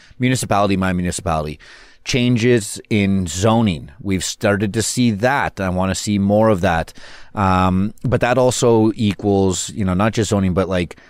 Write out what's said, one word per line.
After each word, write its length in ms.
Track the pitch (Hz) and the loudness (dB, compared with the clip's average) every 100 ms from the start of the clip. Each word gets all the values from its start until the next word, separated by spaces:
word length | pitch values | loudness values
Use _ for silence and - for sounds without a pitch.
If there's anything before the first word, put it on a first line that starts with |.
| - - | -18 -4
municipality 580 | 127 131 104 101 101 95 | -2 -2 0 0 2 0
by 180 | 95 | 0
municipality. 640 | 90 90 - 92 80 76 76 - - - - | -2 -2 -4 -4 -4 -4 -10 -18 -20 -20 -16
Changes 760 | - 131 123 123 120 123 101 - - | -4 0 2 2 2 2 0 -10 -4
in 360 | 107 98 98 87 | 0 2 0 -2
zoning. 640 | 90 110 113 110 78 - - | 0 2 4 2 -2 -8 -12
We've 240 | 101 95 | -4 -4
started 520 | - - 104 101 107 | -4 -2 0 0 0
to 80 | 104 | -2
see 280 | 101 - 123 | -2 0 0
that. 460 | 101 123 139 87 - | 2 0 0 -2 -4
I 120 | 95 | -4
wanna 240 | 90 95 | -2 -2
see 240 | 92 - 101 | -2 -2 0
more 320 | 98 104 110 | 2 4 4
of 100 | 101 | 2
that. 320 | 92 82 80 - - - - | 0 0 -4 -12 -20 -20 -12
Um, 600 | - 95 92 92 92 101 - | -2 0 2 2 0 -2 -4
but 160 | 127 120 | -4 0
that 160 | 120 127 | 0 2
also 560 | 127 - 120 113 110 | 2 2 4 4 4
equals, 760 | 104 107 95 104 98 98 87 - | 2 -2 0 0 2 2 0 -6
you 160 | - 95 | -4 -2
know, 80 | |
not 180 | 90 110 | 0 0
just 160 | 107 104 | 0 0
zoning, 240 | 101 95 | 0 0
but, 160 | 87 90 | 0 0
like, 280 | 92 87 - | -2 -4 -8